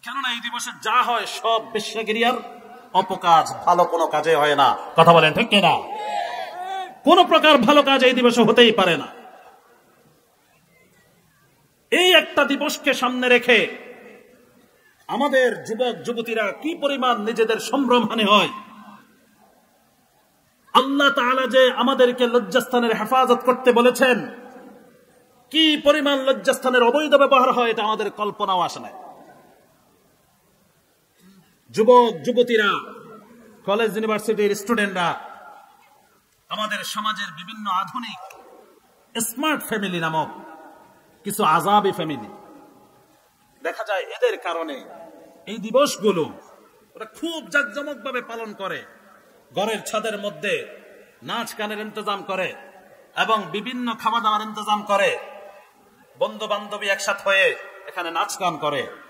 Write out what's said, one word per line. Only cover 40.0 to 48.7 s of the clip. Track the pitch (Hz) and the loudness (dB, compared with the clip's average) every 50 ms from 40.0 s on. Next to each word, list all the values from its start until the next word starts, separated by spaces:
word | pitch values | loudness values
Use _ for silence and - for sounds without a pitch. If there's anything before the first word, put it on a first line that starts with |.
নামক | 165 160 156 156 151 - - - - - - - - - - - - _ _ _ _ _ _ _ _ | -4 -2 -2 -2 -4 -4 -8 -18 -20 -20 -20 -20 -20 -20 -20 -20 -20 _ _ _ _ _ _ _ _
কিছু | 202 - - 202 | -10 -4 -2 0
আজাবি | 156 151 151 151 185 202 208 190 196 180 | 2 2 2 2 4 2 2 2 2 -2
family, | - 165 156 147 123 107 101 - - - - - - - - _ _ _ _ _ _ _ _ _ _ _ _ _ _ _ _ _ _ - | -2 -6 -6 -6 -8 -10 -14 -18 -20 -20 -20 -20 -20 -20 -20 _ _ _ _ _ _ _ _ _ _ _ _ _ _ _ _ _ _ -8
দেখা | - - - 640 | -8 -8 -8 -6
যায় | - 403 - - - - | -4 -4 -4 -4 -8 -6
এদের | 640 508 480 403 359 | -2 -2 -2 -2 -2
কারণে | - 359 330 330 - - 285 247 - - - - - - - - - - _ - - - | -6 -8 -6 -6 -6 -8 -10 -12 -14 -18 -20 -20 -20 -20 -20 -20 -20 -20 _ -20 -16 -14
এই | 202 233 | -14 -12
দিবসগুলো | 185 220 220 262 285 277 - - 185 208 190 175 147 123 - - - - - _ _ _ _ _ _ _ _ | -10 -2 2 2 2 2 -2 -2 0 0 0 0 -2 -6 -6 -18 -20 -20 -20 _ _ _ _ _ _ _ _
ওরা | - 226 - _ | -18 -18 -18 _
খুব | - - 330 330 320 247 185 | -12 -12 -10 -10 -10 -12 -4
জাঁকজমকভাবে | 175 294 277 - 202 285 285 302 285 240 202 277 247 247 226 | -2 -2 -2 -2 -6 -10 -10 -10 -12 -12 -12 -10 -10 -10 -10
পালন | - 233 226 226 220 202 | -10 -12 -12 -12 -14 -12
করে, | - 196 185 | -10 -10 -10